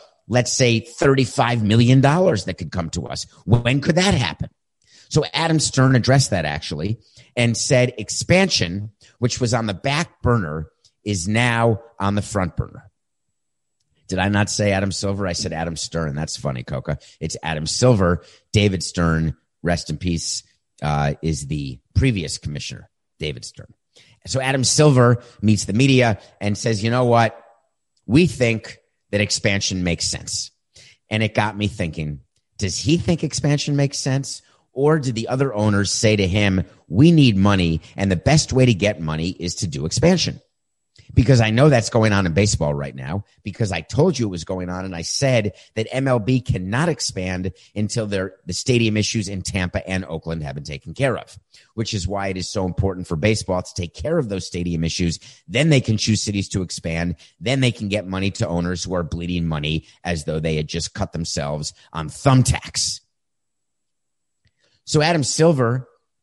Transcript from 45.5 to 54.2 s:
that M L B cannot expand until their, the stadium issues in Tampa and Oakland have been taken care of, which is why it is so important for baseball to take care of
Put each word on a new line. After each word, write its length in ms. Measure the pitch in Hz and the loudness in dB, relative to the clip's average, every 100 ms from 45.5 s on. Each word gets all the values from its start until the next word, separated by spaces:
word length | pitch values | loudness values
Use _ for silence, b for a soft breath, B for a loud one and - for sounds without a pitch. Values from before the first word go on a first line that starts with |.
| B B | B B
that 120 | 113 110 | -6 -4
M 180 | 131 135 | -2 0
L 100 | 123 | 0
B 220 | 98 131 | 2 0
cannot 480 | - 95 92 120 175 | 0 -4 -2 -2 0
expand 640 | 151 - 95 92 92 92 b b | -2 -6 -6 -4 -4 -6 b b
until 320 | 104 104 120 107 | -6 -4 -4 -4
their, 300 | 98 95 - - | -4 -6 -8 -10
the 80 | |
stadium 420 | 90 - 123 113 107 | -6 0 2 4 2
issues 320 | 101 113 98 | 0 -2 -4
in 140 | 98 | -6
Tampa 440 | - 98 90 95 90 | -6 -4 -2 -4 -4
and 200 | 95 76 | -4 -4
Oakland 360 | 80 80 82 | -8 -6 -6
have 120 | 71 | -8
been 100 | 69 | -10
taken 300 | 71 69 80 | -10 -12 -12
care 240 | 78 135 92 | -4 -2 -2
of, 200 | - - - b b | -8 -20 -20 b b
which 180 | - 107 | -8 -6
is 160 | 104 85 | -4 -4
why 200 | 98 98 | -4 -4
it 100 | 92 | -4
is 100 | 85 | -6
so 160 | 101 | -4
important 420 | 92 - 95 92 90 | -2 0 -2 -2 -6
for 100 | 80 | 0
baseball 440 | 107 107 - 90 | 2 0 0 -4
to 140 | - | -4
take 180 | - 85 | -8 -10
care 240 | - 147 | -8 -2
of 140 | 170 | -2